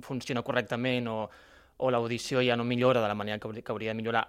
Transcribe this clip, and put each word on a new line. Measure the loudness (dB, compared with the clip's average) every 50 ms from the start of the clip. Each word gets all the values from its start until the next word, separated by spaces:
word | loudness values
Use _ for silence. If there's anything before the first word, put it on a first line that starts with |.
funciona | -10 -8 -8 -8 -6 -4 -4 -4 -2 0
correctament | 0 0 0 0 -2 -2 0 0 0 0 -2 -2
o, | -4 -4 -4 -6 -8 -16 -20 -20 -20 -20 -20 _ _ _
o | 0 2
l'audició | 2 2 2 0 -2 -4 -4 0 2 2 4
ja | 4 4
no | 2 2
millora | 0 2 4 6 6 6 6
de | 4 2
la | 0 -2
manera | -2 -4 -4 -6
que | -6 -8
hauria, | -10 -10 -8
que | -6 -6
hauria | -4 -4 -4
de | -4 -4
millorar | -4 0 0 0 0